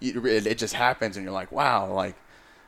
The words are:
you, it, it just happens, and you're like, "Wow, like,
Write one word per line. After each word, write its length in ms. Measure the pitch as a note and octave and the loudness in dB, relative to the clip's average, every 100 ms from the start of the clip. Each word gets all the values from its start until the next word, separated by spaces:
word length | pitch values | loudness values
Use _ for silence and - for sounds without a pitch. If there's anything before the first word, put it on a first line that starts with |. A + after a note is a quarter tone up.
you, 260 | B2+ A#2+ A#2+ | -6 -2 2
it, 200 | A2 G#2 | 2 2
it 120 | A2 | 0
just 160 | A2 | -2
happens, 420 | - B2 B2+ A2 G2 | 0 2 2 -2 -4
and 80 | |
you're 80 | F#2+ | -6
like, 180 | F#2+ F#2+ | -6 -4
"Wow, 420 | - C#3+ A2+ F#2+ | 0 2 2 2
like, 220 | F#2+ F#2+ - - - - - | 0 -2 -4 -18 -20 -20 -20